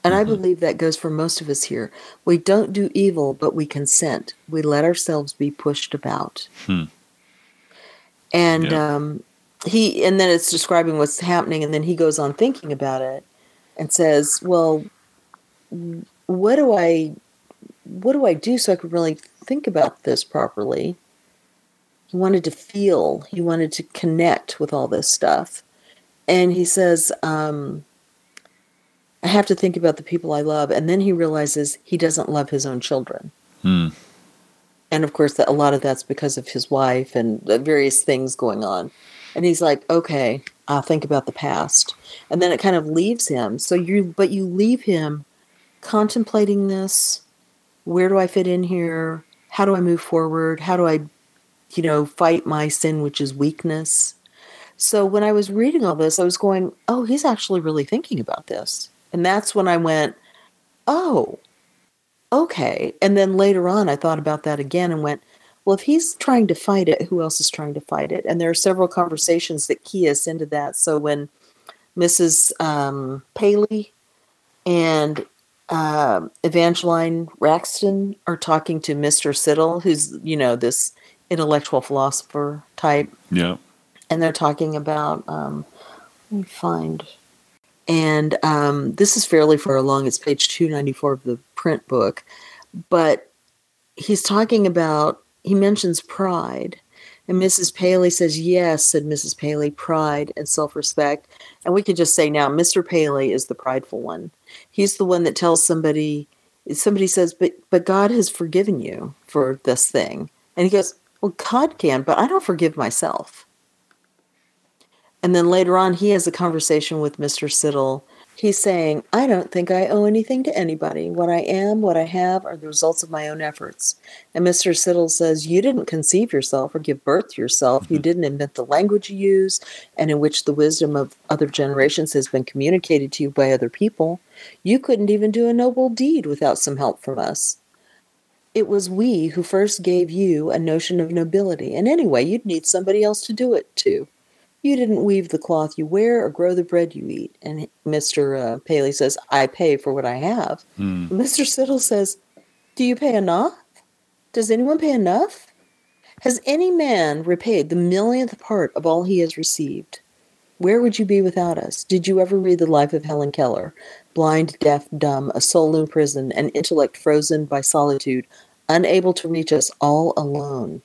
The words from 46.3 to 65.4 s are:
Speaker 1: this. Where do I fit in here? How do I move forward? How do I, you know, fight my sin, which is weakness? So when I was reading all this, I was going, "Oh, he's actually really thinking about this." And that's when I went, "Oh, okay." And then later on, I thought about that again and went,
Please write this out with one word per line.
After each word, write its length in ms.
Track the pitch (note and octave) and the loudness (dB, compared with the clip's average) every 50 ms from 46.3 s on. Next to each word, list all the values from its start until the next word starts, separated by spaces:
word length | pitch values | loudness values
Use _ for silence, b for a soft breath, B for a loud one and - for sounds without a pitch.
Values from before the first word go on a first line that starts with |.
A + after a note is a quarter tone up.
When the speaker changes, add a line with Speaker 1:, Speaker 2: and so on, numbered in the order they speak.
| - G#3+ G#3 G3+ G3+ G3+ G3 G3 | 2 2 2 2 2 0 0 0
Speaker 1:
this. 540 | F#3+ F#3+ F#3+ F#3+ - - - - - - _ _ _ _ _ _ _ _ _ _ _ _ _ | -2 -2 -4 -2 0 0 0 0 -4 -6 _ _ _ _ _ _ _ _ _ _ _ _ _
Where 240 | E3+ E3+ F3+ F#3 F#3 | -2 2 2 4 4
do 80 | G3 G3 | 4 2
I 80 | F#3 | 2
fit 200 | F3+ - G3 F3+ | 2 0 0 0
in 160 | F3+ F3+ F3+ | 2 0 0
here? 640 | F3+ F3 F#3 F3 E3+ E3 E3 D#3+ D#3+ D#3+ D#3+ D#3+ _ _ _ _ _ _ | 0 -2 -2 -2 -2 -4 -4 -4 -6 -6 -8 -10 _ _ _ _ _ _
How 140 | - - G3 | -2 0 2
do 120 | G3 G3 | 2 4
I 40 | F3+ | 2
move 200 | F3+ F3 E3+ E3 | 2 2 2 0
forward? 600 | - - - E3 D#3+ D#3+ D#3 E3 D#3+ D#3+ D#3+ D#3 | 0 -2 0 0 0 0 -2 -2 -2 -2 -2 -4
How 160 | D#3 F3+ F#3 | -2 -2 0
do 100 | F3+ F3 | 2 2
I, 140 | E3 D#3 D#3 D3+ D3+ _ _ _ _ _ _ _ _ _ _ _ _ - | 2 2 0 -2 -8 _ _ _ _ _ _ _ _ _ _ _ _ -6
you 80 | F3 | -2
know, 240 | E3 E3 D3+ D3+ D3 | 0 2 2 0 0
fight 400 | D3 - - F3+ E3 E3+ E3+ - | -2 0 2 2 4 2 2 0
my 220 | - D#3 D3+ D3+ D3+ | -2 -2 -2 -2 -2
sin, 340 | - - - D#3+ D#3 D3+ | -2 -2 -2 -2 -2 -2
which 180 | D3 C#3+ C#3+ - | -4 -4 -4 -4
is 140 | D3 C3+ C3+ | -6 -4 -2
weakness? 800 | C#3 C#3+ D3+ D#3 - - E3+ D#3 D#3 D#3+ - - - - - - _ _ B B B B B B B B B B B | 0 -2 -2 -2 -2 -6 -4 -4 -4 -4 -2 0 0 0 -2 -4 _ _ B B B B B B B B B B B
So 260 | - - - G#3 G3+ | -2 0 2 2 2
when 200 | G3 G3 G#3 G#3 | 2 2 2 2
I 80 | G#3+ | 4
was 180 | G#3+ G#3 G3+ G3 | 2 2 0 0
reading 340 | G3 G#3+ A#3 C#4+ E4 E4 A#3 | 0 0 2 2 2 2 0
all 100 | F3+ D#3 | 0 0
this, 240 | D3+ D#3+ D#3+ D#3 - | 2 0 0 2 2
I 60 | F3+ | 0
was 120 | F3+ F3 - | 0 0 0
going, 340 | - G3 F#3+ F#3 F#3 F3 - _ _ - | 0 0 2 0 -2 -4 -6 _ _ -2
"Oh, 160 | A#3 B3+ A#3+ | -2 -2 0
he's 200 | A3 C4 D4 - | 0 -2 0 2
actually 360 | D4 A3+ - - - F#3+ F3+ | 0 0 0 -2 -2 -2 -2
really 240 | D#3 D#3+ D#3 D3+ C#3 | 0 0 -2 -2 -2
thinking 360 | - - C4 - - A#3+ C#3 | -2 -2 -4 -4 -4 -6 -6
about 260 | A2+ - - - - | -4 -6 -8 -10 -8
this." 420 | - - - - - - - - - _ _ _ _ | -10 -10 -8 -8 -8 -10 -10 -12 -14 _ _ _ _
And 120 | - E3+ F3 | -4 -2 0
that's 280 | F3+ G3 G#3 G#3 - - | 2 0 0 -2 -2 -2
when 140 | G#3 F#3+ F3+ | 0 2 2
I 80 | F3 | 2
went, 400 | E3 E3+ D#3+ D#3+ D#3 D3+ - - b b b b b b b b _ _ _ _ _ _ | 2 2 0 2 0 0 -2 -4 b b b b b b b b _ _ _ _ _ _
"Oh, 520 | - C#4+ E4+ F#4 E4 B3 D3+ - - - - _ _ _ _ _ _ _ _ _ _ _ _ _ _ _ _ _ _ | -2 0 0 0 0 0 0 0 -2 -8 -18 _ _ _ _ _ _ _ _ _ _ _ _ _ _ _ _ _ _
okay." 600 | A#3+ C#4 E4+ E4 - F3 C3 B2 - - - - - - | 0 0 0 0 -2 -4 -2 -2 -2 -4 -6 -6 -2 0
And 140 | - - G3+ | 2 4 4
then 200 | G3+ G3 F#3+ F#3+ | 4 4 2 4
later 320 | F#3+ G3 G3+ G3 F#3 F3 F3+ | 4 4 4 4 2 2 2
on, 200 | F#3+ G#3+ G3+ D#3+ | 2 2 2 2
I 60 | C#3+ | 0
thought 220 | C#3+ - E3 D#3+ D#3 | 0 0 -2 -2 0
about 240 | D3 D#3 D3+ D3+ - | -2 -4 -4 -2 -4
that 160 | D#3 D3+ C#3+ | -4 -4 -4
again 320 | C#3+ C3+ D3+ F3 F3+ F3 | -4 -2 -2 0 0 0
and 100 | E3 D#3 | -2 -2
went, 200 | D3+ D3 D3 - b b b b | -2 -4 -4 -6 b b b b